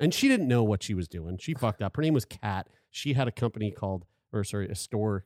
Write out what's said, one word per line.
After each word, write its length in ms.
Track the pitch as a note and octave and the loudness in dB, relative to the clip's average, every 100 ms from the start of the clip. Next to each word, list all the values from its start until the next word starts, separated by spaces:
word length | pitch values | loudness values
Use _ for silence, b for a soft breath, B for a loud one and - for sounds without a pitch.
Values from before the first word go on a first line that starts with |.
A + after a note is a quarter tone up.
And 120 | D#3 | 0
she 140 | - C4+ | 4 4
didn't 180 | B3+ C3+ | 4 4
know 160 | A#2+ | 4
what 180 | G#2+ G2+ | 4 2
she 100 | - | 0
was 140 | F#2 E2+ | -4 -4
doing. 280 | F2 E2 F#2 | -6 -8 -8
She 160 | - | -6
fucked 280 | D#3+ A#2 - | -2 -2 0
up. 140 | G2 - | -2 0
Her 40 | |
name 120 | D#3 | 2
was 100 | C#3+ - | 2 0
Kat. 420 | - G#2 F#2+ - _ _ | -6 -4 -4 -6 _ _
She 240 | - C#3+ | -8 -2
had 140 | C3 B2 | 0 0
a 40 | |
company 360 | - A#2 A2 G#2 | 0 -2 -2 -4
called, 340 | - G2 F#2 - _ _ | -4 -4 -4 -8 _ _
or 100 | G#2+ G2 | -4 -4
sorry, 220 | G2+ F#2+ | -4 -6
a 60 | F2+ | -6
store 500 | - G#2+ G#2+ G2 | -6 -2 0 -2